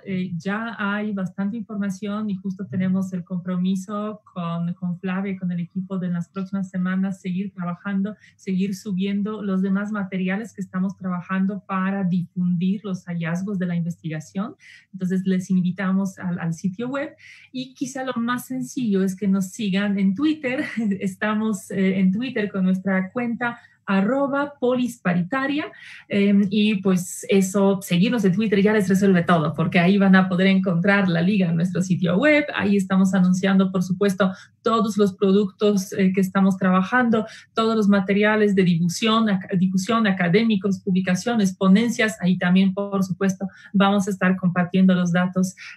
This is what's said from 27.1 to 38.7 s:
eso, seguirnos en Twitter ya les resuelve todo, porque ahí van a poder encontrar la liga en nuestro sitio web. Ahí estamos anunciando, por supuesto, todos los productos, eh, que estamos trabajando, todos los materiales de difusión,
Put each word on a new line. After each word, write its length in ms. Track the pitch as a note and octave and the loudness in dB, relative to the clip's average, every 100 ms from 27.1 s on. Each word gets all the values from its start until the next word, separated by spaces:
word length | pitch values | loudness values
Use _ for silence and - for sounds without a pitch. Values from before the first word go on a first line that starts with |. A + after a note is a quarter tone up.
| - - | -10 0
eso, 520 | G3 F#3+ G3+ G3 F#3+ | 2 2 2 2 0
seguirnos 420 | - F3 A#3+ B3 | 0 2 2 2
en 100 | F#3+ | 2
Twitter 280 | F#3 A3 G3+ | 2 2 2
ya 100 | G3+ | 4
les 160 | G#3+ F#3 | 2 2
resuelve 360 | F#3+ G3 F3+ | 4 4 4
todo, 300 | E3+ E3+ D#3 | 4 2 2
porque 260 | - E3 F#3 | -2 0 4
ahí 180 | F3 G3+ | 4 6
van 180 | G3 F#3 | 6 6
a 140 | F#3 | 4
poder 180 | F3 F#3+ | 2 4
encontrar 600 | F#3+ F#3+ E3+ G3+ G3+ F#3 | 4 2 2 2 2 2
la 120 | E3 | 2
liga 280 | F3 G#3+ E3+ | 2 2 2
en 60 | E3 | 0
nuestro 260 | F3+ - | 0 -2
sitio 340 | F#3 D#3 F3 F#3 | -2 0 2 2
web. 300 | D4+ D4 D4 - | 4 4 0 -2
Ahí 220 | G3+ G3+ | 0 2
estamos 360 | F#3+ F#3+ F#3+ | 2 2 4
anunciando, 580 | F#3+ F3+ F3+ F#3+ F#3+ F#3+ | 4 4 2 4 4 2
por 120 | F#3+ | 0
supuesto, 480 | F3+ F3 G3+ F#3+ F#3+ - - _ | -2 0 0 2 0 -2 -14 _
todos 360 | A#3 A3 A3 G#3 | 0 0 0 2
los 160 | G3+ | 0
productos, 800 | G3 G3 G3 G3+ - G#3 G3+ F#3+ | 2 2 2 0 0 0 0 -2
eh, 200 | G3+ F#3+ | 0 0
que 80 | F#3+ | 2
estamos 360 | F#3+ G3 F#3+ F#3+ | 0 2 2 2
trabajando, 680 | F#3 F#3 F#3 B3 A#3+ A3 - - - | 2 2 2 0 2 0 -2 -12 -8
todos 220 | A3+ A3+ A3+ | -2 0 2
los 140 | G3+ | 4
materiales 680 | G3+ F#3+ G3+ G#3 G#3+ G#3 F#3+ | 2 2 2 2 4 2 4
de 80 | |
difusión, 640 | F3 | 2